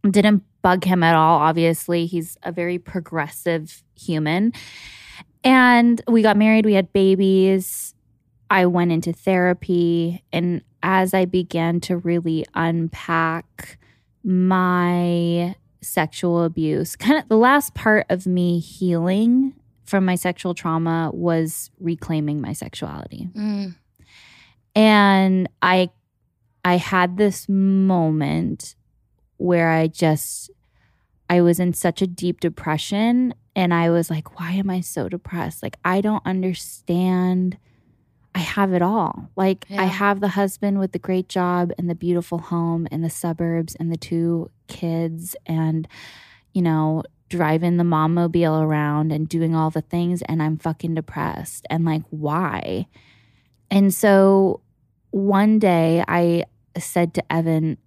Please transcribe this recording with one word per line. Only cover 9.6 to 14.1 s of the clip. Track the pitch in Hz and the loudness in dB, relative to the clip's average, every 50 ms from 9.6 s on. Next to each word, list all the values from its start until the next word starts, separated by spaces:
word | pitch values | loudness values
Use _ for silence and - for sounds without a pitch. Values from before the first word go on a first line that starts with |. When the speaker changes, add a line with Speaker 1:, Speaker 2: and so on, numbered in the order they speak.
| - - 180 175 175 170 170 170 165 170 175 - _ _ | -2 -2 0 0 2 2 0 0 -2 -2 -4 -8 _ _
Speaker 1:
and | - 170 170 175 170 160 - _ _ _ | -4 -2 -2 -2 -4 -4 -8 _ _ _
as | - 175 190 190 185 185 196 | -4 0 2 2 0 2 2
I | 190 185 | 0 0
began | 180 185 185 175 - - 170 165 170 170 175 | 2 0 -2 -2 -2 -4 -2 -2 0 -2 -2
to | 170 - 185 | -2 -4 -6
really | 175 175 170 170 170 170 165 160 160 - - _ | -4 -2 -2 -2 -2 -2 -2 -4 -4 -4 -6 _
unpack | - 165 165 165 170 165 165 - - - - 170 165 165 160 160 170 - _ _ - - - - _ _ _ _ _ _ _ | -4 -2 -2 0 -2 -4 -4 -8 -12 -6 -4 -2 0 0 -2 -2 -6 -10 _ _ -20 -20 -20 -20 _ _ _ _ _ _ _